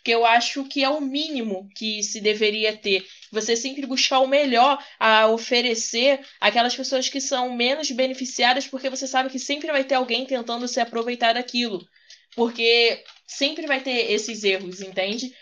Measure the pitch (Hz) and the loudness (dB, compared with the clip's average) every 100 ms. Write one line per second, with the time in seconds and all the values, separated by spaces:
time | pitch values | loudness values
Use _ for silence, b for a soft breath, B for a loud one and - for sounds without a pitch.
0 | 240 233 233 240 240 277 269 285 269 302 | 0 4 6 6 4 -6 -6 -2 0 0
1 | 269 285 320 269 220 190 196 - 220 214 | -4 -4 -4 -4 -4 -6 -10 -8 -6 -4
2 | 202 220 208 214 214 214 214 214 208 185 | -6 -2 -2 2 0 0 -2 -2 0 0
3 | - B - 214 214 233 262 285 262 254 | -2 B -8 -4 0 -2 -2 -8 -6 -2
4 | - 262 262 285 277 233 269 277 B B | 2 2 4 2 4 4 4 4 B B
5 | 220 220 220 226 - 240 247 226 - 233 | 4 6 6 2 0 0 0 -2 -2 2
6 | 269 269 B B 208 233 240 254 262 262 | 2 2 B B 2 4 2 0 -2 -2
7 | 254 277 262 254 247 240 247 302 294 240 | -2 -4 -4 -2 -2 -2 -2 0 -4 -2
8 | 262 262 254 - 240 262 269 262 269 269 | -2 -2 -6 0 2 2 -2 -6 -6 -6
9 | 269 262 262 262 - 285 311 277 269 262 | -4 -2 -2 -4 -6 -6 -2 -2 0 0
10 | 247 233 269 254 233 240 247 254 233 233 | 0 -2 -2 -4 -4 -6 -4 -2 -2 -2
11 | 233 240 233 240 247 240 240 180 - b | -4 0 0 0 -2 -2 -2 -4 -10 b
12 | b b b 240 233 233 226 233 233 - | b b b -2 -2 2 4 6 4 0
13 | - - - - 285 320 302 262 262 240 | -10 -20 -12 -4 -2 -2 -2 -2 -2 -2
14 | 202 214 226 214 202 190 180 185 190 185 | 0 0 -2 -2 0 0 -2 -12 -10 -4
15 | 196 240 254 b | -4 -4 -8 b